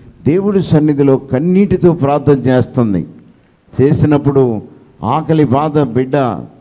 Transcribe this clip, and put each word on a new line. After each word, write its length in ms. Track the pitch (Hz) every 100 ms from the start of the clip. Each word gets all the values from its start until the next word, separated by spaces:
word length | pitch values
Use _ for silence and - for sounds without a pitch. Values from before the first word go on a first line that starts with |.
| - - -
దేవుడి 360 | 175 202 196
సన్నిధిలో 540 | - 156 151 143 143 131
కన్నీటితో 760 | - 131 170 185 202 185 180
ప్రార్థన 460 | 156 139 143 135 139
చేస్తుంది. 680 | 123 127 - 127 113 90 - - - _ _ _ _ -
చేసినప్పుడు 800 | 135 156 147 147 143 139 127 107 - - _ -
ఆకలి 400 | 101 143 147 160
బాధ, 340 | 143 131 156 147
బిడ్డ 640 | 127 113 131 143 127 82 58 -